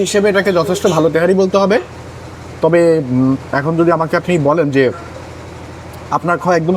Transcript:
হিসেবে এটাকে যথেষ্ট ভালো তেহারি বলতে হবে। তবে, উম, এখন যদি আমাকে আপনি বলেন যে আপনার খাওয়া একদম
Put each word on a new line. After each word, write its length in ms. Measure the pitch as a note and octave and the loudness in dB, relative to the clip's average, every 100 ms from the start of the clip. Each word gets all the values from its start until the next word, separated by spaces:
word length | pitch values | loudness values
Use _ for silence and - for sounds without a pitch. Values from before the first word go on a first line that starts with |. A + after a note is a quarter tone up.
হিসেবে 220 | F#3+ G#3 G#3 | 2 2 2
এটাকে 180 | G3 F#3+ F3 | 2 2 0
যথেষ্ট 260 | D#3+ F3+ G#3 D#3+ | 0 0 0 2
ভালো 100 | D#3+ | 2
তেহারি 200 | D#3+ F3 F#3+ | 2 2 2
বলতে 140 | F#3+ G3 | 2 2
হবে। 140 | G3 A#3+ F4+ - - - - - - - | 2 0 -2 -16 -16 -16 -16 -16 -14 -2
তবে, 180 | D#3+ E3+ E3+ D#3+ | 2 4 4 2
উম, 360 | B2+ B2+ C3 C3+ - C#3 | 2 2 2 0 -2 -2
এখন 140 | C#3+ E3 | -2 2
যদি 100 | E3+ D#3+ | 2 2
আমাকে 180 | D#3+ F3 | 0 -2
আপনি 120 | F3 F3 C#3 | 0 0 2
বলেন 180 | E3 C#3+ C3+ | 2 2 2
যে 80 | B2 - - - - - - - - - - - - D3 | 2 0 -12 -16 -16 -16 -18 -16 -16 -16 -16 -16 -6 -4
আপনার 200 | E3 F3 | -2 -2
খাওয়া 140 | F3 E3+ | 2 0
একদম 160 | D#3+ | 2